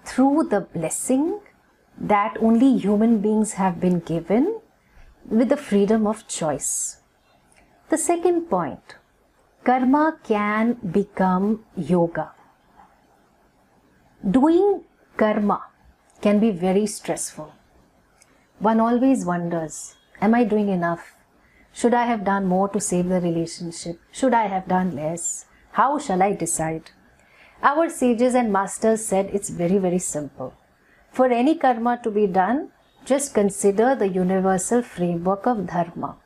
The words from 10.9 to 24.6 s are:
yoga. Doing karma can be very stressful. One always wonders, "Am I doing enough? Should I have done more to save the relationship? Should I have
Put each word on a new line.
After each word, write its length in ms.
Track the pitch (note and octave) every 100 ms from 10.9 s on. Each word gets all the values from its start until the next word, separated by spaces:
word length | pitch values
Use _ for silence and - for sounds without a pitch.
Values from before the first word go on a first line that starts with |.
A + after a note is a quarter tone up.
| F3 G3 - F#3 F#3 G3+ A3 - -
yoga. 560 | D3 F3 E3+ D#3+ D3+ - _ _ _ _ - _ _ _ _ _ _ _ _ _ _ _ _ _ G#3 B3+
Doing 460 | D4 E4+ G4+ F#4+ - _ _ -
karma 460 | G#3+ G#3+ G#3 F#3 - _ _ _ _ _
can 180 | G#3 G#3
be 120 | A3+
very 340 | F3+ F#3 F#3 G#3
stressful. 680 | - - E3 - - D#3 - _ _ _ _ _ _ _ _ _ _
One 200 | G3+ A3
always 460 | A3+ A#3+ C4+ B3 F3
wonders, 720 | F3 E3+ E3+ D#3 - - _ _ -
"Am 120 | G3+
I 120 | A#3 A#3
doing 240 | G#3+ G3+
enough? 480 | F#3 E3+ E3+ - _ _ _ _ _ _
Should 200 | - A#3+
I 100 | A#3+
have 220 | A#3+ A#3 G3
done 220 | G3 F#3+
more 200 | F#3 G3
to 140 | G3+
save 260 | - F3+ F3
the 140 | F#3
relationship? 760 | F3 E3 E3 - F3 - F3 E3+ _
Should 220 | - C4
I 140 | A#3 G#3
have 140 | F#3+